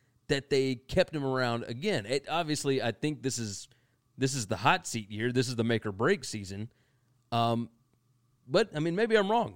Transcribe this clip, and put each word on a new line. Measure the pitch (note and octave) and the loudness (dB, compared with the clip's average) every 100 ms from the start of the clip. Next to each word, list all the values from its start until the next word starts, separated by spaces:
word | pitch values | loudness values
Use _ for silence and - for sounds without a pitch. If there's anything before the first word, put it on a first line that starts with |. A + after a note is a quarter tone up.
| _ _ - | _ _ -2
that | C#3+ - | -2 2
they | C#3 C3+ B2+ | 2 2 0
kept | - - - | -2 0 0
him | D#3 C3+ | 0 -2
around | C3 B2 A#2 A#2+ | 0 0 0 -4
again. | A#2+ F#3+ E3+ G#2+ | -6 -2 -2 0
It, | C#3+ - | -4 -2
obviously, | D#3+ D#3+ D3 C#3+ C3+ | -4 -2 -2 0 0
I | A#2 | 0
think | G#2+ D3+ C#3+ | -2 -4 -4
this | C3 A#2+ | -4 -4
is, | A2 F#2+ - _ _ _ _ - | -6 -8 -14 _ _ _ _ -2
this | C3 | -2
is | C3+ G2 | -2 -4
the | G2+ | 2
hot | B2 F3+ - | 4 2 0
seat | A#2 G2+ | -8 -6
year. | G#2 A#2+ | -4 0
This | B2 B2 | 2 0
is | A#2 | 0
the | A2+ | 0
make | A2+ G#2+ | 0 -2
or | |
break | G2 C3 G3 | 0 0 0
season. | C3+ A2 F#2 G2 A2+ _ _ _ _ _ - | -2 -10 -10 -10 -10 _ _ _ _ _ -4
Um, | A#2 A#2 A#2 A#2 _ _ _ _ _ _ _ - | 0 2 0 -4 _ _ _ _ _ _ _ 0
but, | D#3 A3+ | 2 2
I | D3+ | 0
mean, | E3 F3 | -2 0
maybe | A3+ A3 | 2 4
I'm | G3 | 4
wrong. | A#3 E3 | 2 0